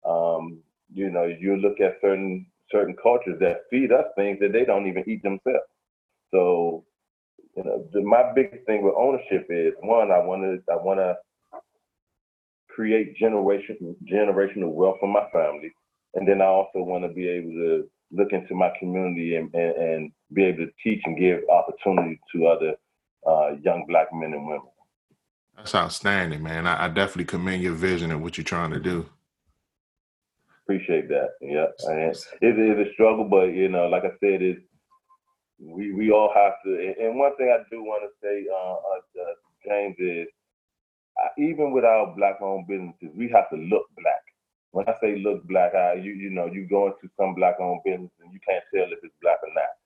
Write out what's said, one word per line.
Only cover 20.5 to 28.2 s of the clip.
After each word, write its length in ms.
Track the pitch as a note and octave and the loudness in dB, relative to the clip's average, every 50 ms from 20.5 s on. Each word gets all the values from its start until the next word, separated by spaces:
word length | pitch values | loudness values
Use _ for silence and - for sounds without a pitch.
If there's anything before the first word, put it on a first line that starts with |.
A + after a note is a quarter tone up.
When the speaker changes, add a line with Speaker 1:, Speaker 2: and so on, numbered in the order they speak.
| F2+ E2 E2+ | 2 -2 -6
Speaker 1:
to 60 | D#2+ - _ - | -8 -10 _ -4
teach 200 | A2+ G#2+ G2 - | -2 -2 -2 -2
and 140 | E2+ E2 D#2 | -6 -2 2
give 220 | F2+ F#2 F2+ E2+ - - | 2 2 2 2 2 4
opportunity 720 | F2 F2 E2 - - - - G2 F#2 F2+ F2 E2 D#2+ D#2 _ _ - | 4 4 4 2 -4 -4 -2 0 2 2 0 -2 -6 -10 _ _ -4
to 120 | E2+ E2 | 2 4
other, 280 | E2+ E2 D#2+ D#2+ D#2 D2+ - _ _ _ _ _ _ _ _ - | 4 4 4 2 -4 -4 -6 _ _ _ _ _ _ _ _ 0
uh, 300 | - D#2+ D#2+ D2+ D2 D2 D2 D2 | 2 2 4 2 0 -2 -2 -2
young 240 | F2+ F2 E2+ - D2+ | -2 -2 -2 -2 2
Black 200 | E2 E2 D#2 - - | 2 2 2 2 -2
men 200 | E2 D#2+ D#2 D#2 | -8 -8 -6 -6
and 140 | D2 C#2+ | -8 -8
women. 160 | D2+ D2+ C#2+ C2+ - _ _ _ _ _ _ _ _ _ _ _ _ _ _ _ _ _ | -8 -8 -10 -10 -14 _ _ _ _ _ _ _ _ _ _ _ _ _ _ _ _ _
Speaker 2:
That's 180 | - - - - | -18 -14 -2 0
outstanding, 680 | G2+ F2 E2+ - - - G2+ G2+ G2 F2+ E2+ D2+ D2+ D#2 | 0 0 0 -4 -4 -2 0 0 0 0 -2 -4 -6 -8
man. 240 | D#2+ D#2+ D#2+ E2 | -8 -6 -4 -2
I, 200 | F2 E2+ D2 E2 | -2 0 0 -2
I 20 | F2+ | -2
definitely 380 | E2 F2 G2 F#2+ - F2 F2 | 0 0 0 0 0 -6 -8
commend 360 | - - F2+ F2 F#2+ F#2 F2+ F2+ | -4 -4 -4 -4 -2 -4 -2 -2
your 120 | F2+ E2+ | -4 -2
vision 360 | D#2+ E2+ F#2 F#2 E2+ E2+ E2 | -2 0 0 0 0 -2 -2
and 120 | D#2+ D2+ | -4 -4